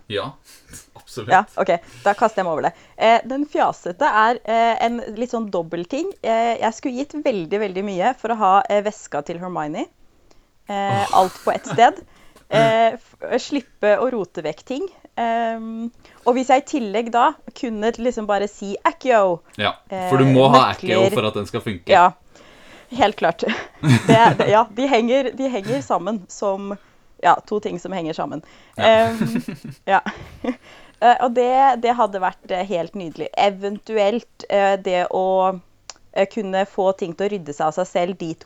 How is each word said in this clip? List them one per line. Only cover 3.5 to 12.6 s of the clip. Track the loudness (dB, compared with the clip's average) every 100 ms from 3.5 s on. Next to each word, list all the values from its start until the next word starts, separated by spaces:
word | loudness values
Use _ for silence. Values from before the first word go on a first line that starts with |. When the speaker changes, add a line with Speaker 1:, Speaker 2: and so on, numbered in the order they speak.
| 0 -2 -2 -8 -2 0
Speaker 2:
er, | 2 2 0
eh, | -2 0 2 0
en | -2 -4 -8 -8
litt | -6
sånn | -6 -4
dobbeltting. | -6 -6 -8 -6 -6 -6 -6
Eh, | -2 0 0 0
jeg | -4
skulle | -4 -6 -6
gitt | -8 -6
veldig, | -4 -2 -2 -4
veldig | -4 -4
mye | -6 -2 -2 -2
for | -4
å | 0
ha, | 4 4 4
eh, | 0
veska | 0 -6 -8 -8
til | -6 -10
Hermione. | -8 -8 -6 -8 -10 _ -20 _ _ _ _ _ -10
Eh, | -4 -2 -2 0
Speaker 1:
Åh. |
Speaker 2:
alt | 0 0 -4
på | -6
ett | -6 -4
sted. | 2 2 2 -14
Speaker 1:
<laughs> | _ -20 _ -2
Speaker 2:
Eh, | 2